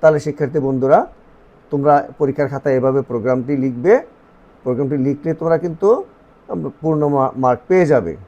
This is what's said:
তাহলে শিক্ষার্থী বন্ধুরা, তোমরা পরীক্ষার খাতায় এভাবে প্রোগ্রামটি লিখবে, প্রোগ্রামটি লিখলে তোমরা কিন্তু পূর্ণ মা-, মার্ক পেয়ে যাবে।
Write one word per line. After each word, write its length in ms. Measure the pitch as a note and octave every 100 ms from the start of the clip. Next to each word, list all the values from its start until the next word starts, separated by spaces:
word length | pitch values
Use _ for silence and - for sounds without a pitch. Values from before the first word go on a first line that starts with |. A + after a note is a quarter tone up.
তাহলে 180 | D#3+ D#3
শিক্ষার্থী 380 | D3 C#3+ C#3+ D#3
বন্ধুরা, 480 | C3+ C3+ C3 E3 F4+ - - - _ _ _
তোমরা 380 | D3 C#3+ C#3+ - F#3+
পরীক্ষার 300 | C#3+ C#3 C#3
খাতায় 260 | C#3 C#3+
এভাবে 280 | C3 B2+ C3+
প্রোগ্রামটি 540 | - A#2+ A2 B2+ B2+ C#3+
লিখবে, 440 | C3 A#2+ E3 A#3+ - _ _ _ _ _
প্রোগ্রামটি 340 | B2+ B2 C#3 D3
লিখলে 380 | C3 C#3+ D#3+
তোমরা 240 | D#3+ E3 E3
কিন্তু 460 | E3+ D#3+ G3 B3+ F#4+ - _ _ - F3+ D3 -
পূর্ণ 280 | D#3 D#3 D3
মা-, 220 | C#3+ C3 -
মার্ক 240 | C3 B2 -
পেয়ে 180 | F#3 E3
যাবে। 300 | C#3 F2 D2+